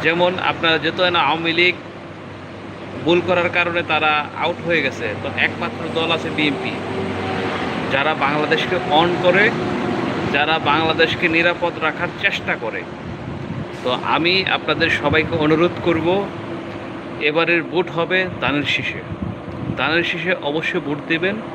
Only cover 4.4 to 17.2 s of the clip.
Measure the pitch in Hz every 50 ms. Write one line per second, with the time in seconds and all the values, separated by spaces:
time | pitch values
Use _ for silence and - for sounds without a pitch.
4.4 | 139 160 175 170 151 165 170 160 143 135 120 - 120 110 104 - - 143 - 120
5.4 | 139 160 - - 170 170 - - 170 160 156 165 160 160 170 160 160 165 151 156
6.4 | 151 147 135 127 127 117 104 - - - - - 95 - 95 - - - - 127
7.4 | - - - - - - - - - 117 120 135 139 151 - 131 143 139 147 151
8.4 | 151 147 160 156 - - 185 175 - 139 143 151 165 175 175 170 175 180 175 190
9.4 | 208 220 220 - - - - - - - - - - - - - - - - 139
10.4 | 147 151 160 165 143 151 143 156 160 160 160 156 165 160 - - 175 175 160 165
11.4 | 165 175 175 - 180 170 156 - - 156 147 - 170 170 - - - 196 190 -
12.4 | - - 170 143 123 110 98 95 87 87 87 - - - - - - - - -
13.4 | - - - - - - - - - 127 123 120 - - 120 147 156 170 185 190
14.4 | 185 - - 139 - - 156 147 165 160 151 - 147 147 143 156 160 - 160 165
15.4 | 151 151 156 160 170 175 175 - - 175 170 160 156 170 180 196 202 190 - -
16.4 | - - - - - - - - - - - - - - - -